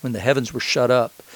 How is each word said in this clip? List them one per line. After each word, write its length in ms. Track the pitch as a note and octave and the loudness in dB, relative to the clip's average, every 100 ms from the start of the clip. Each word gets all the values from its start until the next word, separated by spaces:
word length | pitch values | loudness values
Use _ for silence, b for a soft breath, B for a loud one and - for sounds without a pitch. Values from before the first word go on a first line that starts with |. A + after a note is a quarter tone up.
When 120 | C3 | -8
the 80 | A2 | -4
heavens 320 | G#2 C3+ A#2 | 0 0 0
were 80 | B2+ | -6
shut 300 | - C#3 B2 | -4 0 2
up 220 | B2+ A2+ - - | 2 2 -6 -20